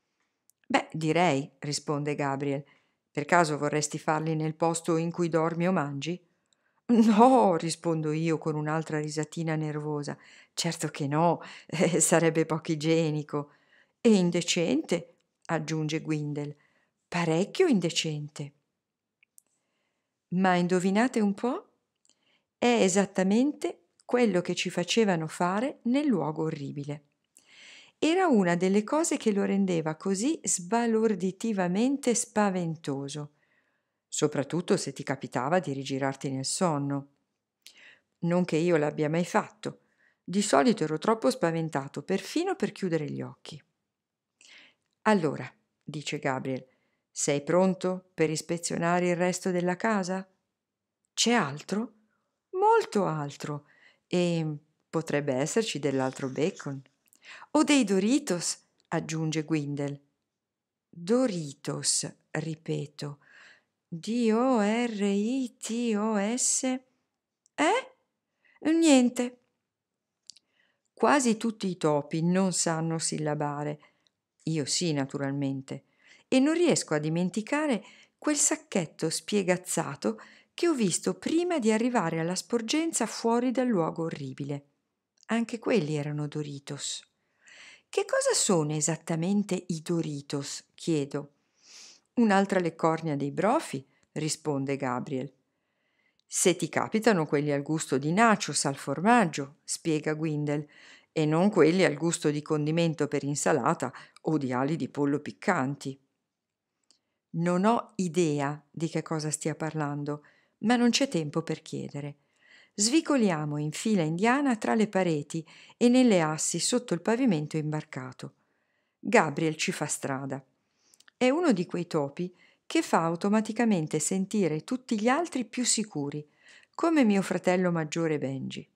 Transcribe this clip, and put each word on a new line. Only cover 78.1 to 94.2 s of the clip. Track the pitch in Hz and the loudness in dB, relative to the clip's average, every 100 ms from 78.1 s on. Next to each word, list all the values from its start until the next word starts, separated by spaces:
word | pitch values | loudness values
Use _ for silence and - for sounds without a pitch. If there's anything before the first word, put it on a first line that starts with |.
| _ | _
quel | - 294 | -2 0
sacchetto | - 311 - 202 156 - 160 | 0 -2 -2 -4 -4 -4 -4
spiegazzato | - - 208 180 180 - - 143 143 208 220 - - _ | -4 -2 -2 0 -2 -2 -4 -4 -4 -6 -6 -12 -20 _
che | - 349 | -4 0
ho | |
visto | 277 196 - - | 2 0 0 -4
prima | 185 - 330 359 330 | -4 -2 0 0 0
di | 220 | 2
arrivare | 220 247 240 165 165 | 2 2 0 0 -2
alla | 165 185 | -2 -4
sporgenza | - 233 226 302 330 - 220 | -2 -4 0 0 0 -2 -4
fuori | - 233 240 254 | -2 0 2 2
dal | 254 254 | 0 2
luogo | 196 160 170 | 2 0 -2
orribile. | 165 147 139 131 143 143 _ _ _ _ _ _ - | -6 -6 -10 -10 -8 -8 _ _ _ _ _ _ -6
Anche | 226 233 226 | -4 -4 -4
quelli | - 240 147 151 | 0 0 2 -2
erano | 147 147 147 | -4 -4 -6
Doritos. | 151 147 139 - 143 - - - _ _ _ - - - - _ | -6 -8 -10 -12 -10 -8 -10 -14 _ _ _ -20 -20 -20 -20 _
"Che | - 403 | -2 0
cosa | 539 523 | 0 2
sono | 427 - 175 151 | 2 2 2 2
esattamente | 151 151 156 - 165 175 208 202 196 - | -2 -2 -2 -4 -2 0 0 0 -4 -4
i | 160 | -8
Doritos?", | 156 170 156 143 139 143 139 - - - | -2 -2 -2 -6 -6 -8 -6 -12 -16 -10
chiedo. | - 156 139 143 143 _ _ _ _ - - - _ - | -2 0 0 -6 -10 _ _ _ _ -20 -20 -20 _ 2
"Un'altra | 226 196 196 185 | 4 4 4 2
leccornia | 170 - 165 160 160 143 | 0 0 0 0 -2 -2
dei | 143 | -4
Brofi", | 143 190 302 - 135 - _ _ | 0 0 0 -2 -10 -12 _ _
risponde | 151 | -6